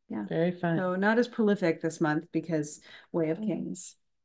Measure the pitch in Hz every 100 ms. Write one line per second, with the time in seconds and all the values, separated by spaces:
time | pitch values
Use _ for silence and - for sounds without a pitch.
0 | _ 214 202 165 175 175 170 165 185 185
1 | 202 226 240 - 214 202 175 160 165 160
2 | 156 151 160 165 156 156 151 - - -
3 | - 175 156 165 214 - 170 185 - -
4 | _ _